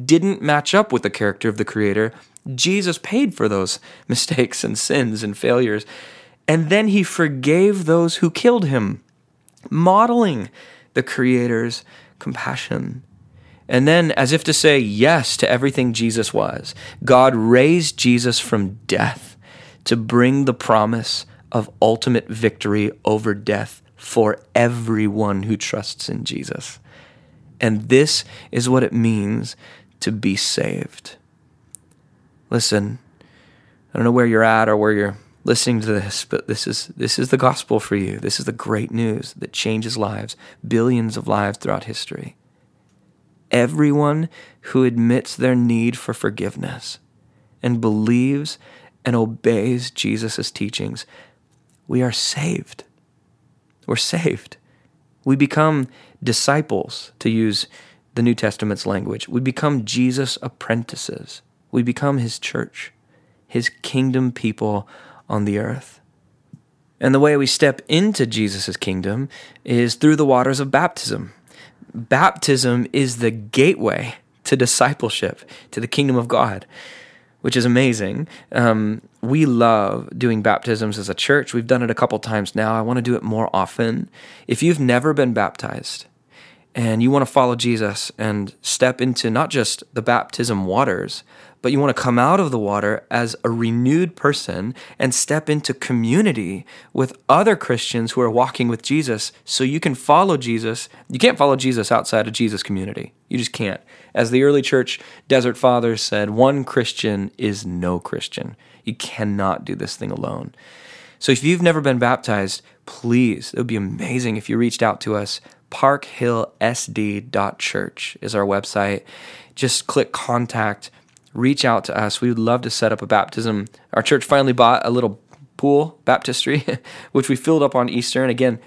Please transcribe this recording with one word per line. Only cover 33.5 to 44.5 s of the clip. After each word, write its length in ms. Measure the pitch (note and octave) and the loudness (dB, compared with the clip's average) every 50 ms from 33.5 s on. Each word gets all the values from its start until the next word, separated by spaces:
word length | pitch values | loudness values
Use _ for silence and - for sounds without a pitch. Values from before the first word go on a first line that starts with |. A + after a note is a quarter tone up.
| _ _ _ _ _ _ _ _ - | _ _ _ _ _ _ _ _ -4
I 20 | |
don't 80 | - A#2 | 0 2
know 80 | A#2 | 2
where 140 | A#2+ B2 A#2+ | 4 4 4
you're 180 | A#2 A2+ A2 A2+ | 4 4 4 6
at 240 | A2+ A2 A2 A2 A2 | 6 6 4 4 4
or 80 | G#2+ | 2
where 160 | G#2 G#2+ G#2+ | 2 2 2
you're 240 | G#2+ G2+ G2+ G2+ G2 G#2+ _ _ _ _ | 2 2 0 -2 -4 -8 _ _ _ _
listening 380 | - - A#2+ - - B2+ A#2+ A2 | 0 0 0 2 2 0 0 0
to 60 | G#2+ | 0
this, 400 | A2+ G#2+ G2+ F#2+ G2+ - - - | 0 -2 -2 -2 -4 -8 -8 -8
but 220 | - - - - - | -6 -6 -6 -4 -4
this 180 | A2 - - | -6 -6 -4
is, 220 | - - - - - - | -6 -6 -8 -8 -10 -8
this 220 | - B2 B2 - - | -6 -4 -2 -2 -2
is 120 | B2 B2+ | 0 0
the 80 | - B2+ | 2 2
gospel 420 | B2+ C3 - - - - A2+ G#2+ | 4 2 2 0 -2 -2 -2 -2
for 160 | - - G2+ | 0 0 -2
you. 220 | G2+ F#2+ G2 G2 G#2+ | -2 -2 -2 -6 -6
This 200 | - G2 - - | -6 -4 -4 -4
is 60 | - | -4
the 80 | - | -6
great 380 | A#2 A#2 - A2 A2 G#2 - - | -8 -6 -4 -4 -2 -2 -2 -4
news 420 | - A#2 A#2 A2 G#2+ - - - - - | -4 -2 -2 -2 -4 -6 -8 -12 -14 -14
that 140 | - - | -14 -12
changes 440 | - - - A2+ A2 A2 A2+ A2+ A#2+ | -8 -6 -4 -4 -4 -4 -4 -6 -4
lives, 400 | A2 G#2 G2 G#2 G#2 G#2+ A2+ - _ - - - _ - | -4 -4 -4 -4 -8 -10 -12 -14 _ -20 -20 -20 _ -6
billions 500 | A2+ A#2+ A2+ A2+ B2+ B2+ A#2+ A2+ A2 G#2+ | -2 0 2 2 4 2 2 0 -2 -4
of 120 | A2 G#2+ G#2+ | -6 -4 -2
lives 280 | G#2 G#2 G2+ G2+ G2+ | -2 0 0 -2 -4
throughout 280 | - - - G2+ F#2+ - | -6 -4 -4 -4 -4 -6
history. 520 | A2+ - - - - - - - - - _ _ _ _ _ _ _ _ _ _ _ _ _ _ _ _ _ _ _ _ _ _ - | -10 -10 -10 -10 -10 -12 -12 -14 -14 -18 _ _ _ _ _ _ _ _ _ _ _ _ _ _ _ _ _ _ _ _ _ _ 0
Everyone 760 | - B2 A#2+ A#2+ D#3 D3+ D3+ D3 C#3+ D3 D3 D3 D3+ D#3 E3 E3 - - - - | 2 2 2 2 2 2 2 2 4 2 2 2 0 0 -4 -6 -8 -16 -20 -20